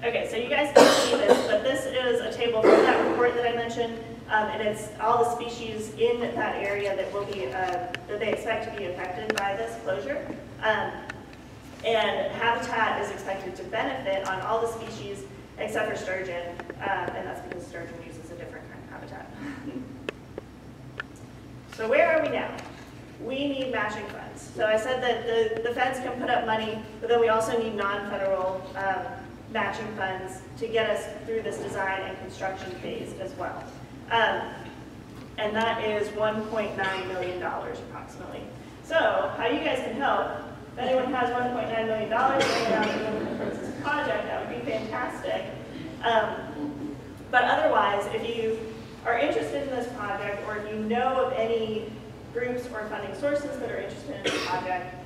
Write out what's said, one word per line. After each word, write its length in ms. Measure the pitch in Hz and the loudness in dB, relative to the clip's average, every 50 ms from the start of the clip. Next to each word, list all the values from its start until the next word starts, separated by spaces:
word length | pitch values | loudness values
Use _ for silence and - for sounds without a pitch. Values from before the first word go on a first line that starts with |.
| - | 0
Okay, 260 | 233 226 - - - | 2 0 2 0 0
so 60 | - | -2
you 120 | 220 240 247 | -2 -2 0
guys 240 | 285 285 294 294 - | 2 2 2 8 12
can 120 | 269 - - - 277 269 | 12 12 12 12 8 6
see 140 | 247 240 | 6 4
this, 300 | 247 294 - - - - | 4 8 6 6 6 6
but 160 | - - - - | 4 2 4 4
this 220 | 262 262 311 - | 4 2 2 0
is 360 | 262 247 254 254 254 233 - | 0 0 0 2 4 2 2
a 120 | - 220 - | 2 0 -2
table 300 | - 240 240 233 220 214 | 0 0 2 4 6 10
from 80 | - | 10
that 360 | - - - - - - - - | 10 10 10 8 6 6 4 4
report 260 | - - 240 240 240 | 4 4 4 4 4
that 120 | 240 240 | 4 2
I 80 | 240 233 | 2 2
mentioned, 440 | 233 233 233 - 240 240 226 226 220 - - - - - - | 0 -2 -2 -2 -2 -2 -2 -2 -6 -8 -10 -10 -12 -6 2
um, 200 | 214 214 214 208 | 2 2 2 2
and 140 | - 214 214 | 0 0 0
it's 260 | 208 214 - - - - - | 0 0 0 -4 -8 -6 0
all 240 | - - - 240 233 | 4 4 6 6 6
the 100 | 240 - | 4 4
species 560 | 233 233 233 233 - 233 220 214 214 214 - - - | 0 -2 -6 -6 -6 -6 -6 -6 -6 -6 -6 0 2
in 220 | 226 240 240 240 | 4 4 4 4
that 360 | 240 - - 226 220 - - | 0 -2 0 0 0 0 0
area 400 | - 196 202 202 202 202 196 190 | 0 0 0 0 0 0 0 0
that 160 | 185 185 190 196 | 0 -2 -2 -2
will 140 | 202 202 | -4 -4
be, 220 | - 208 196 185 - | -2 -4 -4 -4 -4
uh, 40 | 185 | -2
that 640 | 185 185 185 180 - - - - - - - 208 208 | 0 0 0 0 -2 -2 -4 -6 -8 -6 -4 -4 -2
they 140 | 226 214 - | 0 0 0
expect 400 | - - 226 220 220 220 214 - | 0 0 0 0 0 -2 -4 -6
to 60 | 202 | -6
be 80 | 202 | -4
affected 500 | 175 180 180 180 185 - 214 214 214 214 | -4 -4 -4 -4 -6 -6 -6 -2 0 0
by 180 | 202 196 196 196 | 0 2 0 0
this 220 | 202 226 233 - - - | 0 -2 -4 -6 -6 -2
closure. 420 | 190 190 202 208 269 285 - - - - - - - - - - | -2 -2 -2 0 -4 -4 -4 -4 -6 -8 -10 -10 -12 -12 -2 2
Um, 280 | 220 214 214 - - - - - - - - - - - - - - - - - - - - - | 2 2 4 2 -2 -4 -8 -10 -10 -12 -12 -12 -16 -18 -18 -18 -18 -18 -16 -16 -16 -14 -6 0
and 480 | - 226 220 214 202 190 190 - - - | 2 4 4 4 4 4 2 0 0 0
habitat 680 | - 220 233 233 - - - - 233 220 208 - 202 202 | 2 2 2 2 2 0 -2 2 2 2 2 2 0 0
is 80 | 196 | -2
expected 440 | 196 190 - 190 190 196 185 180 180 | -4 -6 -4 -4 -4 -4 -4 -8 -8
to 60 | - 190 | -8 -8
benefit 600 | 180 - 220 254 285 262 - - 196 196 196 190 | -4 -2 -2 0 0 -2 -2 0 0 0 0 0
on 140 | 190 185 185 190 | 0 -2 -2 0
all 180 | 220 220 226 | 0 2 2
the 80 | 233 233 | 2 2
species 560 | 226 226 226 226 214 214 202 202 202 196 - - - - - - - - | -2 -4 -6 -8 -8 -8 -6 -6 -6 -8 -8 -12 -12 -14 -14 -16 -8 -6
except 320 | 220 - 220 226 214 - | -4 -2 0 0 0 0
for 60 | - | -2
sturgeon, 520 | - - 185 185 185 185 185 175 175 175 175 170 - - - - - | -4 -4 -4 -4 -4 -2 -4 -4 -6 -6 -6 -8 -10 -10 -10 -8 -6
um, 360 | - 190 190 185 170 - - | -2 0 0 0 0 -4 -4
and 120 | - - | -6 -6
that's 200 | - - - - | -6 -8 -8 -8
because 200 | - - - - | -8 -10 -10 -10
sturgeon 280 | - - 170 170 - - - - | -10 -10 -10 -10 -10 -10 -12 -12
uses 240 | - - - - - | -12 -14 -14 -12 -12
a 40 | - | -12
different 280 | - - - - - - - | -12 -12 -12 -12 -14 -14 -14
kind 120 | - - - | -14 -14 -14
of 60 | - | -14
habitat. 400 | - - - - 285 - - - - - 277 285 277 - - | -14 -12 -12 -12 -12 -12 -12 -12 -12 -10 -10 -10 -10 -8 -10
<laughs> 160 | 285 - 262 254 - - - - - - - - - - - - - - - - - - - - - - - - - - - - - - - - - - - - - - | -8 -8 -8 -10 -10 -12 -10 -10 -10 -10 -10 -12 -12 -14 -14 -14 -14 -18 -18 -18 -18 -16 -16 -16 -16 -10 -10 -12 -12 -12 -18 -18 -16 -16 -16 -16 -16 -16 -16 -16 -16 -8
So 120 | - 220 220 | -6 0 2
where 260 | 262 302 330 339 320 | 6 6 6 6 6
are 80 | 320 302 | 4 4
we 60 | 277 | 2
now? 260 | 254 214 190 - - - - - - - - - - - - - - - 151 | 0 -2 -2 -4 -6 -10 -12 -12 -14 -14 -16 -16 -16 -16 -16 -16 -14 -10 -8
We 260 | 226 269 269 285 285 | -6 -4 -2 -2 -2
need 240 | 277 269 262 254 233 | 0 -2 -2 -2 0
matching 320 | 220 214 214 214 220 202 - | -2 -2 -2 -4 -6 -8 -8
funds. 420 | - - - - - - - - - | -10 -10 -12 -12 -12 -14 -14 -12 -4
So 120 | - 220 | 0 4
I 100 | 214 214 | 4 4
said 260 | 220 220 254 254 247 247 | 4 4 2 0 2 2
that 220 | 247 233 226 214 | 2 2 2 2
the, 380 | 233 226 226 226 214 220 226 226 | 2 4 4 4 4 2 0 0
the 80 | 247 - | 0 2
feds 240 | 277 254 254 262 254 | 2 2 2 2 0
can 200 | 254 254 240 240 | -2 -4 -4 -2
put 80 | 247 247 | 0 2
up 160 | 247 240 233 | 2 2 4
money, 340 | 226 220 220 220 220 214 220 214 - - - | 2 2 0 0 -2 -4 -4 -6 -8 -10 -6
but 80 | - 226 | 2 4
then 120 | 233 240 | 6 6
we 80 | 233 226 | 8 6
also 260 | 220 220 226 - 254 233 | 6 4 4 4 2 2
need 160 | 226 220 208 | 2 2 0
non-federal, 880 | 202 202 196 202 208 202 208 208 196 190 190 190 185 185 185 190 190 - - - | 0 0 0 0 0 -2 -4 -2 0 2 2 2 2 2 0 -2 -2 -6 -8 -6
um, 300 | 190 196 190 190 185 185 - - - - - - - - - | -4 0 0 0 0 -2 -6 -8 -10 -12 -12 -14 -16 -14 -4
matching 360 | - 226 214 196 - - 220 214 214 | -2 -2 0 0 -2 -4 -6 -6 -4
funds 440 | 202 190 190 185 185 190 185 - - - - - - | -4 -2 -2 -2 -4 -6 -8 -10 -10 -12 -14 -8 -6
to 100 | 226 220 | -4 0
get 220 | 214 226 226 214 | 2 2 4 4
us 160 | 208 - - - - - - | 2 0 -2 -6 -8 -10 -6
through 180 | - 226 226 214 | -2 -2 -2 -2
this 160 | 208 196 - | -2 -4 -4
design 440 | 208 202 196 202 196 190 190 190 190 | -4 -4 -2 -2 0 0 0 -2 -2
and 160 | 190 185 185 | -4 -6 -8
construction 520 | 190 185 - - 196 190 190 190 - 185 180 - - | -8 -10 -10 -4 -4 -4 -4 -4 -8 -8 -8 -8 -6
phase 320 | - - - - - - - | -6 -6 -6 -6 -8 -8 -8
as 120 | 185 190 - | -8 -8 -6
well. 300 | - 180 165 - - - - - - - - - - - - | -6 -6 -6 -6 -6 -10 -12 -12 -14 -14 -14 -14 -14 -6 0
Um, 320 | 233 233 220 196 196 190 - - - - - - - - - - - - - - - - - - - - | 4 4 4 4 2 0 -2 -6 -8 -10 -12 -12 -12 -12 -14 -14 -14 -14 -14 -14 -14 -14 -14 -14 -6 -2
and 180 | 214 214 214 | -2 0 2
that 260 | 214 220 233 220 220 214 | 2 2 2 2 0 0
is 260 | 214 214 208 208 - - | 0 0 0 0 -2 0
one 280 | 208 214 214 214 220 214 - | 0 2 2 2 0 -2 -2
point 280 | - 220 208 202 - | -2 -2 -2 -2 -2
nine 320 | 196 196 190 190 190 185 185 | -2 -2 -2 -2 -2 -4 -4
million 320 | 185 180 180 180 180 180 | -4 -4 -2 -2 -4 -4
dollars 380 | - - - - - - - - | -4 -4 -4 -4 -4 -6 -8 -8
approximately. 640 | - - - - - - - - - - - - - - - - - - - - - | -10 -10 -12 -12 -12 -12 -14 -12 -12 -10 -10 -10 -12 -12 -14 -14 -14 -14 -16 -16 -8
So 120 | - 320 330 - - - - - - - | 2 2 6 6 6 4 4 2 0 0
how 100 | - - | 0 2
you 140 | 240 285 302 | 2 2 2
guys 180 | 311 294 254 254 | 2 2 0 0
can 160 | - 233 220 | 0 -2 -2
help, 480 | - 277 254 - - - - - - - - - - - - - | 0 2 4 4 4 2 0 -2 -6 -8 -10 -12 -12 -14 -12 -6
if 60 | - | -4
anyone 340 | 254 254 262 262 254 262 - | 0 4 4 4 4 2 2
has 180 | 254 240 247 240 | 2 2 2 2
one 200 | 247 247 247 247 | 2 0 0 0
point 160 | 240 220 220 | 0 -2 0
nine 160 | 226 226 220 | 0 0 0
million 240 | 226 220 214 214 208 | 0 0 0 0 0
dollars 340 | 220 233 254 269 269 269 269 | 2 4 6 6 6 6 4
laying 280 | 262 233 233 233 226 220 | 4 4 2 4 4 4
around 680 | 220 214 214 220 220 214 220 220 220 220 220 - - | 4 4 2 2 0 0 0 0 -2 -2 -2 -2 -2
for 60 | - | -2
this 340 | 208 - - - - - - | -4 -4 -4 -6 -8 -8 -4
project, 440 | 285 294 294 285 285 294 - 208 - | -2 0 0 0 2 0 0 0 0
that 220 | - - - - | -2 -2 -4 -4
would 180 | 220 220 240 240 | -4 -6 -6 -4
be 60 | 269 | -2
fantastic. 760 | - 220 214 214 - 247 247 - - - - - - - - - - - - - - - - - - - - | -2 -2 -2 -2 -4 -2 -2 -4 -4 -4 -4 -2 -2 -2 -2 -4 -8 -10 -10 -10 -10 -10 -10 -10 -10 -2 0
Um, 920 | 233 233 220 214 - - - - 147 147 151 147 147 - - - - - - - - - - - - | 4 4 4 4 4 0 -4 -6 -8 -6 -6 -4 -6 -4 -6 -6 -8 -8 -8 -10 -12 -14 -14 -10 4
but 140 | - 247 - | 4 4 6
otherwise, 600 | - - - 311 294 247 220 208 202 202 202 196 - 226 | 6 4 4 6 6 6 6 4 4 2 0 -2 -2 -2
if 220 | 220 220 233 233 | -2 -2 -2 -2
you 220 | 226 226 220 220 226 - - - - - - - - - | 0 0 0 0 -2 -4 -8 -8 -10 -12 -12 -14 -8 -2
are 120 | 233 240 240 | 0 2 2
interested 440 | 277 311 339 - 294 285 285 277 277 | 4 2 2 2 0 0 -2 -2 -2
in 80 | 269 | -2
this 200 | 262 254 240 - - | -2 -2 -2 -4 -4
project, 520 | 220 214 202 196 196 202 208 202 196 208 | -6 -4 -4 -2 -2 -2 -4 -4 -4 -4
or 120 | 214 214 208 | -4 -4 -4
if 120 | 208 214 | -4 -4
you 80 | 220 214 | -4 -4
know 440 | 214 214 233 240 254 262 269 262 254 | 0 0 2 4 4 4 4 2 2
of 80 | 247 - | 2 2
any 580 | 226 226 226 233 226 220 220 214 214 214 214 - - - - - - - - - | 2 2 2 2 2 2 0 -2 -4 -4 -6 -10 -12 -12 -14 -14 -14 -14 -6 -4
groups 340 | 233 247 247 247 247 247 - 226 | -2 -2 0 -2 -2 -4 -6 -6
or 140 | 220 214 214 | -6 -6 -6
funding 260 | 220 208 202 196 - - | -6 -6 -6 -6 -6 0
sources 400 | 277 285 294 294 294 - 254 254 | 0 2 2 2 0 -2 -4 -4
that 120 | 240 220 | -4 -4
are 80 | 208 190 | -4 -4
interested 380 | 190 196 - - - - - | -4 -6 -8 -8 -8 -8 -8
in 60 | - - | -2 -2
this 240 | - - - - | 0 0 0 0
project 480 | - - - - 185 185 180 175 - - - - | 0 -2 -2 0 0 -2 -2 -2 -6 -10 -12 -14